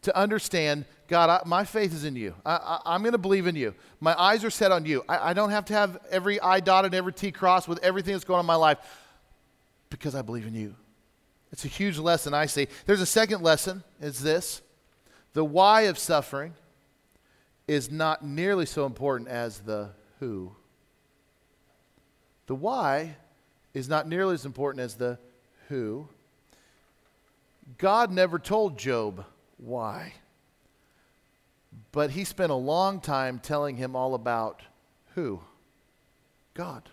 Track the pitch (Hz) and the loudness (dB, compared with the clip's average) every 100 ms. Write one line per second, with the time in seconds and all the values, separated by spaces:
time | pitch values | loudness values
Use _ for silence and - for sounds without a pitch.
0 | - 185 202 214 - 175 151 147 139 _ | 0 0 2 0 -2 0 0 -2 -6 _
1 | _ 170 165 180 170 175 202 220 202 160 | _ 4 6 6 2 0 0 -2 -2 -2
2 | 151 127 104 90 151 165 - 165 - 170 | -6 -6 -8 -8 -2 -2 -2 -6 -2 -2
3 | 220 240 185 196 180 160 117 92 - _ | 0 0 2 2 2 -2 -4 -6 -20 _
4 | 160 165 180 220 220 - 202 180 156 143 | 0 6 6 4 0 2 4 4 2 -2
5 | - 170 127 180 208 208 202 214 202 180 | 0 0 0 0 0 0 0 0 0 -2
6 | - 185 185 202 180 190 185 190 190 185 | -4 -2 0 0 4 4 6 4 4 0
7 | 185 - 202 - 185 185 170 170 180 190 | -2 -4 -8 0 4 4 2 0 0 0
8 | 185 196 - 180 175 165 156 147 - - | -2 -6 0 0 4 6 6 4 -2 -20
9 | - _ _ _ _ _ _ _ _ - | -20 _ _ _ _ _ _ _ _ -10
10 | 151 135 110 117 110 110 107 92 _ _ | -6 -6 -6 -8 -6 -8 -8 -12 _ _
11 | _ _ _ _ _ - 143 - 202 156 | _ _ _ _ _ -12 -10 -4 -4 0
12 | 160 165 - 143 151 - 139 - - 202 | 2 2 2 -2 0 0 -2 -4 2 2
13 | 180 220 220 202 165 156 190 190 - _ | 4 2 2 2 4 4 2 -8 -14 _
14 | 147 127 143 165 - - _ _ _ _ | -10 -4 0 0 -2 -12 _ _ _ _
15 | _ _ _ 151 156 156 196 220 214 165 | _ _ _ -2 0 6 6 8 4 0
16 | - 156 - 139 156 165 _ _ _ _ | 0 0 0 -8 -10 -14 _ _ _ _
17 | _ _ _ _ _ _ - 147 120 156 | _ _ _ _ _ _ -2 -2 -2 -2
18 | 160 156 143 143 185 196 165 - 139 120 | 0 0 -4 -4 0 0 -2 -2 -4 -2
19 | 139 127 117 120 120 98 101 107 104 98 | -2 -2 -4 -6 -6 -8 -8 -8 -8 -14
20 | _ _ 131 101 92 95 _ _ _ _ | _ _ -10 -8 -12 -16 _ _ _ _
21 | _ _ _ _ _ _ _ _ _ _ | _ _ _ _ _ _ _ _ _ _
22 | _ _ _ _ _ 131 185 262 160 139 | _ _ _ _ _ -6 -4 -2 0 0
23 | 160 147 _ _ _ _ _ 139 131 151 | -4 -14 _ _ _ _ _ -10 -2 -2
24 | 156 170 190 170 139 127 143 131 123 107 | 0 0 0 0 -6 -4 -4 -4 -8 -4
25 | 123 123 - _ _ _ _ 139 110 117 | -4 -4 -14 _ _ _ _ -6 -6 -8
26 | 151 _ _ _ _ _ _ _ _ _ | -12 _ _ _ _ _ _ _ _ _
27 | _ _ _ _ _ _ - 123 190 214 | _ _ _ _ _ _ -20 -2 2 4
28 | 233 185 185 165 - 214 208 123 127 120 | 4 2 2 0 -2 0 0 -2 -2 -2
29 | 110 95 98 _ _ _ 120 123 110 101 | -2 -6 -16 _ _ _ -10 -8 -6 -8
30 | 170 - _ _ _ _ _ _ _ _ | -12 -18 _ _ _ _ _ _ _ _
31 | _ _ _ _ _ _ _ - 107 147 | _ _ _ _ _ _ _ -20 _ -2
32 | 147 147 196 - 180 135 131 165 190 196 | -2 -2 -8 -2 -2 0 0 0 0 -2
33 | - 139 131 123 - 147 147 123 127 131 | -4 -2 -2 -6 -4 -2 -2 -4 -6 -4
34 | 131 127 117 117 113 - - _ _ _ | -2 -2 -2 -2 -4 -8 -20 _ _ _
35 | _ - 147 95 - _ _ _ _ _ | _ -8 -6 -8 -12 _ _ _ _ _
36 | _ _ _ _ _ - 175 123 - | _ _ _ _ _ -12 -12 -12 -18